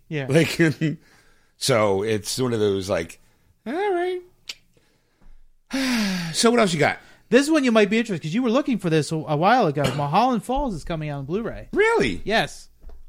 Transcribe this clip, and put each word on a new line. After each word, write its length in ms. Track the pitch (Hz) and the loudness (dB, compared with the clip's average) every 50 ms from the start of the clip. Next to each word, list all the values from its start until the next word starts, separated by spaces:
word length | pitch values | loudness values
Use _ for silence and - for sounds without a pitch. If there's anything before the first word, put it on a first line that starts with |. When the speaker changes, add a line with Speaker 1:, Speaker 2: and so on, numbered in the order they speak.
| _ - | _ -10
Speaker 1:
Yeah. 200 | 165 147 135 127 | -8 -6 -4 0
Speaker 2:
Like, 300 | 131 165 160 - - - | 2 2 2 2 2 0
<laughs> 1000 | 170 160 143 - 160 156 156 - _ _ _ _ _ _ _ _ _ _ _ _ | 0 0 0 0 -2 -4 -4 -6 _ _ _ _ _ _ _ _ _ _ _ _
so 460 | - - 131 110 107 104 98 95 101 | -2 0 2 2 4 2 2 0 0
it's 340 | 110 110 107 101 - - 123 | 0 -2 -2 -4 -6 -4 -2
one 160 | 127 123 117 | -2 -2 0
of 60 | 110 | 2
those, 300 | 107 104 98 98 92 95 | 2 2 2 0 -2 -2
like, 300 | 101 85 85 85 - - _ _ _ _ _ _ _ _ _ | -2 -2 -2 -6 -10 -18 _ _ _ _ _ _ _ _ _
all 80 | 214 262 | -8 -6
right. 480 | 349 403 415 370 339 349 370 370 359 359 370 _ _ _ - - - _ _ _ _ _ _ _ _ _ _ _ _ - - - - - - _ _ _ _ | -4 -2 -2 -2 -2 -2 -4 -6 -8 -10 -14 _ _ _ -18 -18 -18 _ _ _ _ _ _ _ _ _ _ _ _ -20 -20 -20 -20 -20 -20 _ _ _ _
<sighs> 640 | - 269 269 254 247 226 208 196 190 180 170 165 151 | -4 -4 -2 0 0 0 0 -2 -2 -4 -6 -6 -2
So 180 | - - 226 | 0 2 4
what 80 | 240 240 | 4 4
else 140 | 220 190 165 | 4 2 2
you 60 | 151 | 2
got? 200 | 143 113 90 - - - - _ _ _ | 0 0 0 -2 -8 -18 -20 _ _ _
Speaker 1:
This 200 | 196 254 285 294 | 4 4 4 4
one 140 | 320 311 269 | 2 2 2
you 80 | 254 | 4
might 180 | 220 226 208 185 | 4 4 4 4
be 80 | 214 226 | 2 0
interested 240 | 233 220 196 147 - 156 | 0 -2 -4 -6 -6 -4
'cause 60 | 160 | -4
you 100 | 233 262 | -2 0
were 60 | 240 | 2
looking 260 | 214 277 294 - 247 196 | 2 0 0 0 -2 -2
for 120 | - 170 | 0 0
this 220 | 156 160 139 - | 2 2 0 0
a, 40 | 165 | -4
a 200 | 156 143 - 151 | -6 -4 -4 -2
while 320 | 147 170 196 240 262 220 160 | 0 2 4 4 4 4 2
ago. 160 | 135 151 143 | 0 0 -2
<coughs> 120 | 135 127 | -2 -2
Mulholland 480 | 147 143 139 151 196 240 262 247 214 - | -2 -2 0 2 2 2 2 0 -2 -2
Falls 300 | - 247 269 294 254 196 | -2 -4 -2 -2 -4 -6
is 80 | 143 - | -6 -8
coming 260 | - 175 156 151 151 | -8 -8 -6 -6 -8
out 100 | 143 139 | -8 -8
on 60 | 135 | -6
Blu-ray. 440 | 131 170 208 233 180 113 101 110 - - | -6 -6 -6 -6 -6 -8 -10 -12 -6 0
Speaker 2:
Really? 480 | 339 415 453 466 415 180 117 87 - - | 0 2 2 2 2 2 0 -2 -4 -4
Speaker 1:
Yes. 460 | - 208 220 160 - - - - - _ _ - - - - - | 0 0 0 0 -2 -6 -14 -20 -20 _ _ -20 -18 -18 -18 -14